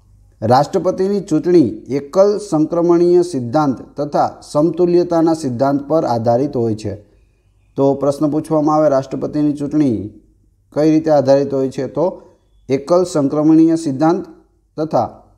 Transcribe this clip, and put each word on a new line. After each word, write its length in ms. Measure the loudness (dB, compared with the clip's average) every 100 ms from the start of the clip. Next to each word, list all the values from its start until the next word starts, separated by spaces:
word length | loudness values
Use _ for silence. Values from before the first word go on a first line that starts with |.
| _ _ _ -6
રાષ્ટ્રપતિની 800 | 2 2 2 -2 -2 -2 -2 -2
ચૂંટણી 460 | -2 -2 4 4 4
એકલ 680 | -2 -6 -6 -2 2 2 2
સંક્રમણીય 840 | -2 -2 0 0 2 4 4 4
સિદ્ધાંત 800 | 2 -4 -2 -2 0 -4 -8 -10
તથા 400 | -4 -2 -2 -4 -6
સમતુલ્યતાના 840 | -2 0 0 2 2 2 2 0
સિદ્ધાંત 540 | 0 -4 -2 0 -2 -2
પર 180 | -2 0
આધારિત 500 | -2 0 0 0 -2
હોય 200 | -4 -4
છે. 200 | -8 -12 _ _ _ _ _ _ _ -2
તો 180 | 0
પ્રશ્ન 360 | 0 -2 -2 -2
પૂછવામાં 460 | -2 -2 -2 0 2
આવે, 140 | 2
રાષ્ટ્રપતિની 640 | 0 -2 -8 -6 -2 -2
ચૂંટણી 560 | -2 -2 0 0 0 -6 -14 _ _ _ _ _
કઈ 180 | 0 2
રીતે 200 | 2 2
આધારિત 420 | 2 4 2 2
હોય 160 | -2 -4
છે? 180 | -4 -6
તો 340 | -2 -4 -4 -18 _ _ _ -6
એકલ 340 | -4 0 0
સંક્રમણીય 720 | 2 -2 -2 0 4 4 4 2
સિદ્ધાંત 500 | -4 -2 0 0 -6 -16 _ _ _ -10
તથા 460 | -4 -2 -4 -8 _